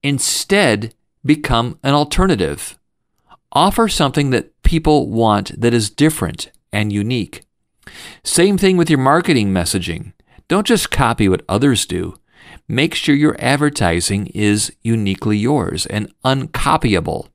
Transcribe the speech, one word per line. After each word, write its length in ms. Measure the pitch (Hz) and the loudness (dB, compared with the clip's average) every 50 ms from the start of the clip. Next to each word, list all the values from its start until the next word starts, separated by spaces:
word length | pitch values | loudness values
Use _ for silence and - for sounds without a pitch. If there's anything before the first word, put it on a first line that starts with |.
| - | -2
Instead, 880 | 143 143 135 - - - - - _ 196 202 196 139 110 104 104 113 _ _ _ _ _ _ _ | -2 -2 -2 -2 -4 -4 -6 -2 _ 2 2 4 2 2 0 -2 -8 _ _ _ _ _ _ _
become 520 | 135 151 151 147 - 123 113 117 123 - _ - | 0 0 0 2 0 0 0 0 -4 -8 _ -2
an 100 | 135 139 | 0 2
alternative. 840 | 147 147 143 - - 185 190 160 101 90 71 73 - - - - _ _ _ _ _ _ _ _ _ _ _ - _ _ _ | 2 0 0 0 0 2 2 2 0 0 -4 -4 -8 -12 -16 -16 _ _ _ _ _ _ _ _ _ _ _ -20 _ _ _
Offer 380 | - 135 165 196 - - 226 208 | 0 0 2 2 2 0 0 0
something 400 | - - 156 135 117 156 143 139 | 0 -2 -2 0 0 0 0 2
that 320 | 127 113 - - _ _ _ | 0 -2 -2 -4 _ _ _
people 460 | - 165 165 156 156 151 147 95 - | 2 2 2 2 2 2 2 2 0
want 500 | 107 113 113 110 104 101 98 - - - | 0 0 2 4 2 2 0 -4 -8 -2
that 140 | 110 120 117 | 0 2 2
is 160 | 117 107 107 | 2 0 -2
different 640 | _ - 143 160 156 - - 82 67 - - - _ _ _ _ | _ 2 2 2 2 0 -4 -6 -6 -8 -14 -16 _ _ _ _
and 220 | - 104 107 107 101 | -4 -4 -2 -2 -2
unique. 500 | 104 101 113 127 120 98 - - - _ _ _ _ _ _ _ _ _ - - - - - - - _ | -4 -2 -2 -2 -4 -4 -6 -10 -20 _ _ _ _ _ _ _ _ _ -20 -20 -20 -20 -20 -20 -14 _
Same 340 | - - - 170 202 202 | -2 2 4 4 4 4
thing 200 | 185 196 190 185 | 4 4 4 4
with 120 | 175 170 160 | 4 2 2
your 100 | 160 131 | 2 2
marketing 520 | 131 135 143 170 170 - 160 127 104 98 | 4 4 2 2 2 2 2 2 2 2
messaging. 600 | 95 90 85 - - 98 85 85 82 80 80 - - _ _ _ _ - _ | 0 0 0 0 -2 -4 -4 -4 -8 -8 -10 -16 -18 _ _ _ _ -20 _
Don't 200 | _ - 196 214 | _ -2 0 2
just 220 | - 247 190 - - | 2 0 0 0 -2
copy 380 | - - 139 117 117 - 107 | 0 0 0 0 2 2 2
what 160 | 95 92 - - - | 2 2 0 -2 -4
others 360 | 92 104 131 143 123 104 - | -2 2 2 2 2 2 -2
do. 320 | - 85 87 87 82 - _ _ _ _ _ - - - - _ | -4 -6 -6 -6 -8 -12 _ _ _ _ _ -20 -20 -20 -20 _
Make 300 | - 107 120 143 165 - | -6 -2 -2 -2 -2 -2
sure 180 | - - - 143 | -4 0 0 2
your 220 | 143 147 151 - - | 2 2 0 0 0
advertising 880 | - 123 139 143 147 147 143 - 110 87 82 87 87 - 101 98 101 | -2 -2 0 2 0 -2 0 0 0 0 0 0 -2 -2 -2 -4 -4
is 440 | - - 98 104 104 104 104 - - - _ _ | -6 -4 -2 0 2 2 0 -2 -6 -8 _ _
uniquely 540 | 113 117 113 107 98 98 - - 107 107 | -2 -2 0 0 -2 -4 -2 -2 -2 0
yours 480 | 104 104 120 151 139 95 90 - - - | 0 0 0 0 0 -2 -4 -4 -6 -8
and 260 | - - 107 107 - _ _ _ | -6 -6 -6 -6 -8 _ _ _
uncopyable. 1040 | 131 135 135 131 - - - - 143 160 156 - 120 101 87 80 80 78 - - - _ | -2 -2 0 -4 -6 -6 -4 0 0 0 0 0 0 0 0 -2 -4 -8 -8 -10 -14 _